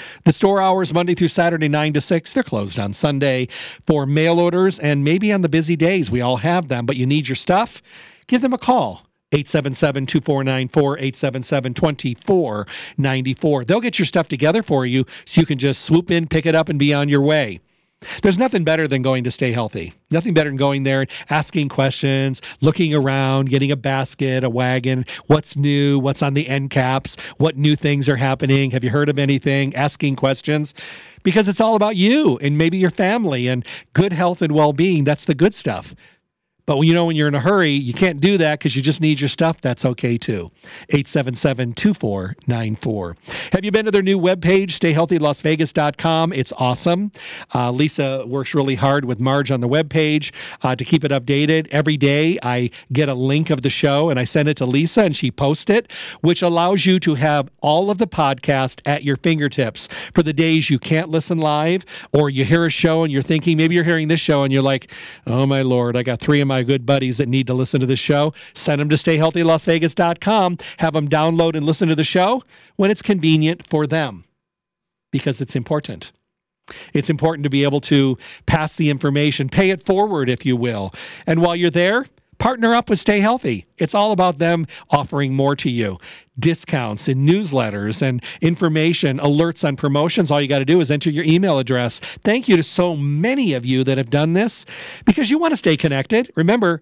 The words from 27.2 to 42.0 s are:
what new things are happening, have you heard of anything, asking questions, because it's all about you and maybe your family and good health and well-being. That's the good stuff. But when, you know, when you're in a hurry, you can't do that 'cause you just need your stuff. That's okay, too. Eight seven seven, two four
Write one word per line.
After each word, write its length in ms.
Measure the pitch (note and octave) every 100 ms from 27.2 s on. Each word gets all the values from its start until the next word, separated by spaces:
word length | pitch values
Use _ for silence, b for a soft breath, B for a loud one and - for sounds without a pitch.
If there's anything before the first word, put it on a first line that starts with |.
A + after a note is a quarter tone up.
| B B
what 200 | D#3+ C#3
new 180 | D3+ D3+
things 320 | D3 C#3+ C3
are 100 | C3
happening, 520 | C3+ C3 C3+ C#3 C3+
have 140 | B2+
you 80 | B2
heard 180 | C#3+ D3
of 80 | C#3
anything, 580 | C#3 C3+ C#3+ C#3 C#3 C3
asking 400 | C#3+ - D3 C3+
questions, 600 | C#3 C3 - D3+ D3+ - B B B B
because 240 | F#3+ G3 G3+
it's 120 | F#3+
all 140 | A3
about 220 | A3 G#3 G3
you 420 | G3+ C#4+ C4+ A#2+
and 180 | C#3+ D3
maybe 220 | E3 F#3
your 140 | F3+
family 560 | - F#3+ A#3 G3 B2+ B2
and 180 | B2+ - B B
good 200 | - F#3+
health 300 | E3+ F3+ F3
and 80 | D#3+
well-being. 520 | D3+ D3+ C#3+ F#3 E3
That's 220 | C#3+ D3 -
the 80 |
good 220 | C3+ G3 -
stuff. 400 | C3 F#2 - - b b b _ _ _ -
But 80 | C#3
when, 140 | D#3+
you 40 |
know, 120 | E3+ E3+
when 100 | D#3
you're 140 | D3
in 40 |
a 60 | C#3+
hurry, 320 | D3+ G3+ D#3+
you 220 | C#3+ B2
can't 260 | A#2+ F#3 D3
do 180 | F3+ G3
that 200 | D#3 D3
'cause 160 | D3 C3
you 60 |
just 180 | C#3 D#3
need 220 | D#3 C#3
your 80 | C#3
stuff. 320 | - E3 D#3+
That's 240 | C3 A#2+ C3
okay, 320 | A#2+ B2 A#2
too. 340 | - G#2 E2 - B B B
Eight 180 | D3 -
seven 260 | D3+ B2+
seven, 380 | A#2+ D3 B2 A#2+
two 220 | A#2 G#3+
four 420 | G3